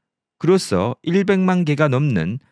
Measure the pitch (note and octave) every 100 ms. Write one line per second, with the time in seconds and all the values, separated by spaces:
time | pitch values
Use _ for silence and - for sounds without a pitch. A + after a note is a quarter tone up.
0 | _ _ _ _ D3 F#3 - F#2 G2+ B2
1 | - F3+ G3 G3 F#3 F3+ D#3+ C#3+ D3+ C3
2 | D3 G#2 D#2+ A#2+ -